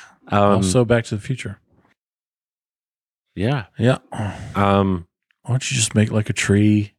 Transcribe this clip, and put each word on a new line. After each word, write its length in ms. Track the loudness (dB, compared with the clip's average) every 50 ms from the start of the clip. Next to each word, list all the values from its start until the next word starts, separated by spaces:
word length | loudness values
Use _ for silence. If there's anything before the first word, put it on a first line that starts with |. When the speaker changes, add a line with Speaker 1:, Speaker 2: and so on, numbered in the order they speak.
| -20 -20 _ _ _ -2
Speaker 1:
Um, 280 | 0 2 4 4 4
Speaker 2:
Also 280 | 2 2 2 2 2 2
Back 200 | 2 0 0 0
to 80 | -4 -8
the 40 | -8
Future. 400 | -6 -8 -10 -8 -10 -14 -16 -16 _ _ _ _ _ _ _ _ _ _ _ _ _ _ _ _ _ _ _ _ _ _ _ _ _ _ _ _ _ _ _ _ _ _ _
Speaker 1:
Yeah. 300 | -6 -4 -2 -2 -4 -6 -10 _ 0
Speaker 2:
Yeah. 200 | 0 0 0 0 -4 _ -10 -8 -8 -8 -8 -10 -14 -8 -2
Speaker 1:
Um, 500 | 0 2 4 4 4 2 2 -2 -4 -6 -12 _ _ _ _ _ _ _
Speaker 2:
Why 100 | -4 -4
don't 180 | -4 -2 -4
you 60 | -4
just 180 | -4 -4 0 2
make, 160 | 0 0 2
like, 180 | 0 -2 -2 -2
a 20 | -4
tree 640 | -4 0 2 2 4 4 4 4 2 0 -4 -8